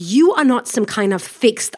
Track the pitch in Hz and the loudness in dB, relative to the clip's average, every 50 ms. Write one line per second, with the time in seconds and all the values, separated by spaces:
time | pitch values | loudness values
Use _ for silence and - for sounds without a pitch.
0 | 170 170 202 269 330 370 415 311 302 262 247 240 - - - 240 208 - - 220 | -8 -2 2 4 4 4 4 2 2 2 2 0 -2 -4 -4 -2 -2 -2 -2 -2
1 | 202 196 190 180 - - - - 262 233 226 - - - - | -2 -2 -2 -4 -6 -10 -6 0 0 0 2 0 -4 -10 -8